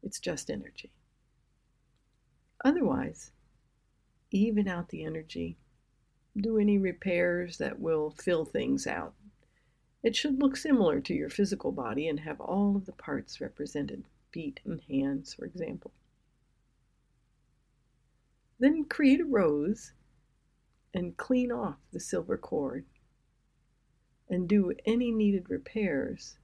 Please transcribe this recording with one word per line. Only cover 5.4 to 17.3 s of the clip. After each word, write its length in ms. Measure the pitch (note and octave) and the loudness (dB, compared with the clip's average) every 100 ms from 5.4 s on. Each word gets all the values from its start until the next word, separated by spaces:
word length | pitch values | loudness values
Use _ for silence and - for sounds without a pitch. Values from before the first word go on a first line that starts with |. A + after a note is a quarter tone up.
| - E3+ _ _ _ _ _ _ _ - | -8 -8 _ _ _ _ _ _ _ -4
do 220 | G#3 A3 | 0 4
any 220 | G#3 G3+ | 4 4
repairs 800 | F#3+ F3 F#3+ F3 F3 F3 F3 E3 | 2 -2 0 2 2 2 -4 -4
that 200 | - - | -6 -4
will 360 | E3 D#3+ D3+ - | 0 0 0 -4
fill 280 | - E3+ D#3+ | 0 0 0
things 420 | - B2+ C#3 - | -2 0 0 -2
out. 260 | - D#2+ - - _ _ _ _ _ _ _ | -6 -6 -12 -20 _ _ _ _ _ _ _
It 140 | A3+ A3+ | 0 0
should 240 | D4+ C4+ | 0 4
look 160 | C#4 C4+ | 4 2
similar 460 | D#4+ C4 F3+ C#3+ | 2 6 6 4
to 120 | - | 0
your 160 | E3 D3 | -2 -2
physical 440 | - G3+ - E3+ | 0 0 0 -4
body 340 | - A#2+ A#2 D#3 | -4 -4 -2 -2
and 140 | D3 | -2
have 180 | D#3 D3+ | -4 -8
all 380 | - F#3+ G3+ G3+ | -4 2 2 2
of 80 | F#3+ | -2
the 80 | |
parts 480 | - - C#3 C#3 - | -12 -6 -6 -6 -10
represented, 640 | - - C#3+ D3+ C#3+ - - _ _ | -10 -8 -8 -4 -6 -8 -14 _ _
feet 300 | - E3 - | -10 -10 -10
and 160 | - E3 - | -10 -10 -4
hands, 440 | C4+ C4+ C4+ C4+ | -2 -2 -4 -8
for 100 | - | -12
example. 480 | F3 F3+ E3 - - _ _ _ _ _ _ _ _ _ _ _ _ _ _ | -12 -8 -8 -8 -14 _ _ _ _ _ _ _ _ _ _ _ _ _ _